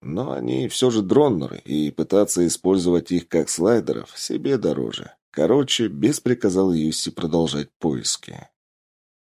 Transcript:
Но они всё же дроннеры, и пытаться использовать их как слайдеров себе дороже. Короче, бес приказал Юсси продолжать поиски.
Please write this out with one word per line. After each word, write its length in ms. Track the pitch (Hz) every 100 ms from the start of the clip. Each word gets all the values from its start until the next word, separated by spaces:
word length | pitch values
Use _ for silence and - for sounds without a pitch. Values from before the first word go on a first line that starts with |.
Но 300 | 64 82 139
они 380 | 135 120 131 127
всё 200 | - 127
же 120 | 113
дроннеры, 600 | 95 113 147 92 67 50 -
и 260 | 73 73
пытаться 560 | - 80 95 98 92 87
использовать 640 | - 90 95 87 87 82
их 160 | 87 -
как 220 | 82 76
слайдеров 640 | - 90 117 - 60 - -
себе 420 | - - - 135
дороже. 540 | 90 73 58 - - _ _
Короче, 600 | - 80 135 127 - 110
бес 320 | 73 104 147
приказал 500 | 123 120 104 90 95
Юсси 400 | 82 78 76 -
продолжать 560 | - 85 85 80 73 71 _
поиски. 680 | 82 64 - - - 50 - _ _ _ _ _ _ _ _